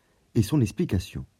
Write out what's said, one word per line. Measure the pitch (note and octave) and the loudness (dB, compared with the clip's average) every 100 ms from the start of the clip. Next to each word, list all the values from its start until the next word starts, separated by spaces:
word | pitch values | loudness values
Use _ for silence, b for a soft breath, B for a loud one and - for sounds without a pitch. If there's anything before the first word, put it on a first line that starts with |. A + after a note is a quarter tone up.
| _ _ _ A#2 | _ _ _ 0
et | |
son | G#2+ D3+ | 2 2
explication. | A2 - A2 F#2+ - C2 C2 | 0 -2 -2 -2 -4 -12 -14